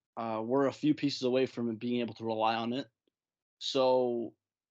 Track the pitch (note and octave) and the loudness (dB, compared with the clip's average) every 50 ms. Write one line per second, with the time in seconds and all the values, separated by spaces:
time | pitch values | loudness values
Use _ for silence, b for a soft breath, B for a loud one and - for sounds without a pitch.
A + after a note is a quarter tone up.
0 | _ _ _ - A2+ A2+ A2 A2 A2 A2+ B2+ C#3 C#3 C3 - - - D3+ D3 - | _ _ _ -8 -6 -4 -4 -4 -2 0 2 2 2 2 0 0 2 0 2 2
1 | D3 C#3 C3+ - C3 B2 B2 C3 C3 A#2+ - B2 A#2 A#2 A2+ G#2+ A#2+ A#2+ A#2+ A#2+ | 0 -2 -2 -2 0 0 2 2 2 0 -2 -2 -4 -4 -4 -4 -4 -2 -2 -2
2 | A#2+ A2 G#2+ - A2+ A2+ A2 A2 A2 A2+ A2+ A2+ A2+ A#2 A#2+ C3+ C3+ - _ _ | -2 -4 -6 -6 -6 -4 -2 2 2 2 2 0 -2 -2 -4 -4 -6 -8 _ _
3 | _ _ _ _ _ _ _ _ _ _ _ - - - - C3+ C3 C3 B2+ B2+ | _ _ _ _ _ _ _ _ _ _ _ -12 -8 -2 0 2 4 4 4 4
4 | B2+ B2 A#2+ A#2+ A#2 - - _ _ _ _ _ _ _ | 4 2 0 -2 -4 -6 -8 _ _ _ _ _ _ _